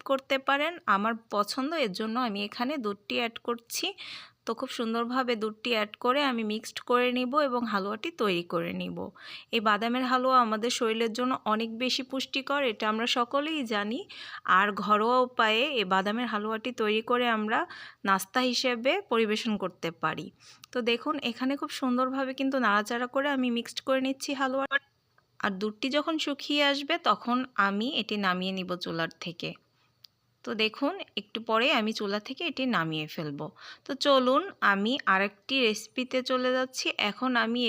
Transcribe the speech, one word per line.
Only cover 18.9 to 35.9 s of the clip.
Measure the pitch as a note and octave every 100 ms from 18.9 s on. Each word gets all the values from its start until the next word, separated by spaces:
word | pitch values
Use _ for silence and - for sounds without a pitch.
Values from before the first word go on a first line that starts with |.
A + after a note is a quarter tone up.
| F#4 -
পরিবেশন | A3+ A3 G#3+ A#3 G#3
করতে | F#3 - E3 E3
পারি। | D#3 - - _ - - -
তো | B3 A#3
দেখুন, | A#3+ D4 D#4 A#3+
এখানে | A3+ B3+ C#4+
খুব | E4
সুন্দরভাবে | - C4 B3 C4 C4+ C4
কিন্তু | C4 C4+ C4+
নাড়াচাড়া | A3+ G#3 G#3 A#3+ B3
করে | C4+ C#4+ C4+
আমি | B3+
মিক্সড | A#3 A#3 -
করে | - C4
নিচ্ছি | C4 C4+ -
হালুয়া। | C4+ C4 C4+ C4+ C#4 _ _ _ _ _ -
আর | - F#3
দুধটি | G#3+ G#3+ C4+
যখন | D4 D4 D#4
শুকিয়ে | D#4 C#4 - D4
আসবে, | C#4+ C#4+ C#4+ E4+ A#3+
তখন | G#3 - B3 B3+ - G3
আমি | G3 A#3+ D#4+
এটি | G#3 G#3
নামিয়ে | G3 F3+ F#3
নিব | F#3+ F3 F3+
চুলার | F3 E3 E3 -
থেকে। | F3 E3 D#3+ - _ _ _ _ - _ _ _
তো | -
দেখুন, | A3 A3 - C#4 G4 - -
একটু | - A3+ A3+
পরে | A3 C4
আমি | C4+ G#3+
চুলা | G#3+ G#3 G#3
থেকে | G#3+ C4+ E4+
এটি | C4+ C4 G3
নামিয়ে | D#3+ D#3 D3+
ফেলব। | - D3+ D3 D3+ - - -
তো | - C#4
চলুন, | C#4+ C4 B3 C#4 F#4+ - G#3
আমি | G3 G#3+ C4+ -
আরেকটি | F#3+ G3+ - - C4+
রেসিপিতে | A3+ G#3+ -